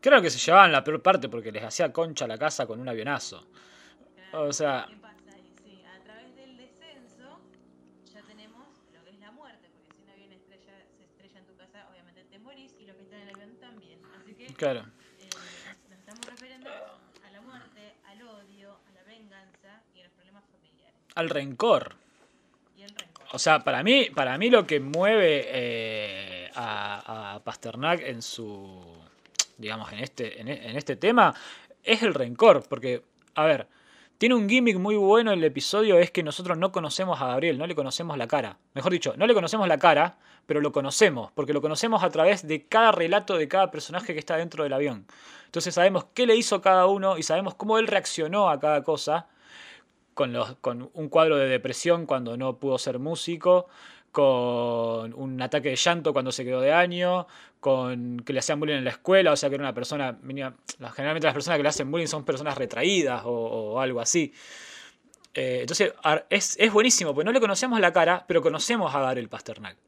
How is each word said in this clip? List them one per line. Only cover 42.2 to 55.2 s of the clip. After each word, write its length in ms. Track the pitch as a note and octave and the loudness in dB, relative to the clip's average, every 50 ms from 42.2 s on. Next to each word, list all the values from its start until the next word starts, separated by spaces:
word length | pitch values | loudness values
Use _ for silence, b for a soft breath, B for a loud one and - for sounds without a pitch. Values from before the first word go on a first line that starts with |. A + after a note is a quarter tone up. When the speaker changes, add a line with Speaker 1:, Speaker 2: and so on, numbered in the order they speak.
| D#3+ F3+ G3+ - - D3+ | 4 4 2 2 -2 -6
Speaker 1:
de 180 | D#3 D3+ - _ | -8 -8 -6 _
cada 240 | - A3 A#3 A3+ | 2 4 6 6
relato 460 | G#3 F#3 E3+ E3 F#3 G#3 G3 - G3 E3+ | 4 4 2 0 0 0 0 0 -2 -2
de 100 | D#3 C#3 | -2 0
cada 240 | - F#3+ G3 F#3 | 2 2 2 2
personaje 420 | F#3+ D#3 - - D3 F3+ A3 - F3 | 0 -10 -12 -8 -8 -8 -8 -6 -8
que 60 | D3+ | -10
está 180 | D3+ - E3+ D#3 | -6 -4 -4 -4
dentro 260 | - E3+ - - D#3 | -4 -6 -6 -6 -4
del 100 | C#3+ C3+ | -2 -2
avión. 320 | C3 D3 C#3+ B2 G#2 F#2 B B B B B B B B | -2 -2 -2 -4 -8 -14 B B B B B B B B
Entonces 280 | B - E3+ D3+ F3+ E3 | B -8 -6 -6 -4 0
sabemos 320 | F3 F3 G3 F#3+ F3+ - _ _ | 4 4 4 4 2 -4 _ _
qué 120 | - B3+ | 0 4
le 100 | A#3+ A3 | 4 4
hizo 260 | A#3 A3+ - G#3+ F#3+ | 4 4 0 -2 2
cada 240 | F#3 G3 F#3 F#3 F3+ | 4 6 6 8 6
uno 320 | F#3+ G3 G3+ F#3+ F#3+ F#3+ D#3+ | 6 4 2 2 0 0 0
y 60 | D#3 | -2
sabemos 320 | - D#3+ F3 G3 F#3+ - | -2 -2 -2 -2 -4 -8
cómo 220 | _ F#3 G#3 A3 A3 | _ -2 0 2 2
él 100 | A3+ G#3+ | 2 2
reaccionó 600 | G3+ G3 F#3+ - - - D#3+ D3+ F3 G#3 G3+ F3+ | 0 0 -2 -2 -6 -4 -4 -2 0 2 2 2
a 100 | D3+ C3+ | 2 2
cada 240 | C#3 D3+ D3+ D3 C#3 | 2 0 0 0 0
cosa, 440 | - D#3 C#3+ - - D3 E3+ E3 B B B B B B B B B B B B B _ _ _ _ _ | -2 -4 -2 -2 -2 -2 -4 -4 B B B B B B B B B B B B B _ _ _ _ _
con 180 | - C#3 B2+ | -4 -4 -2
los, 240 | A#2+ A#2+ A2+ G#2+ B2+ _ | -2 -4 -4 -6 -6 _
con 280 | - C3 A#2+ A#2+ B2+ - _ | -6 -6 -6 -6 -10 -14 _
un 160 | E3+ D#3 C#3+ | -10 -10 0
cuadro 260 | - E3 D#3+ D#3+ D#3 | 4 4 4 6 4
de 120 | C#3+ C3+ C3 | 2 2 2
depresión 580 | C3 B2 G#2+ C3 B2+ - - E3 E3+ E3+ E3 | 0 0 -2 -4 -8 -4 0 2 2 0 2
cuando 320 | C#3+ C#3+ C3 B2 A#2 A#2 A#2+ | -2 -2 -2 -2 -6 -8 -6
no 200 | C3 C3 B2 B2+ | -6 -6 -6 -4
pudo 200 | - C#3 C3 B2 | -4 -2 -2 -2
ser 220 | - C#3+ B2 B2 | -2 -4 -6 -6
músico, 680 | C3 D3+ E3+ D#3 - - E3+ D#3+ D3+ F#3 F3+ F3+ - B B B B B B B B B _ | -6 -6 -6 -6 -6 -8 -8 -2 4 4 4 4 4 B B B B B B B B B _
con 1000 | - C#3+ C3+ C3 B2 B2 B2 A#2+ A#2+ A#2+ A#2+ A#2 A#2 A#2 A#2 A2+ A2+ A2+ A2+ A#2 | 2 4 4 4 2 0 -2 -2 -2 -2 -2 -2 -2 -2 -2 -2 -4 -6 -8 -12
un 280 | C3 | -10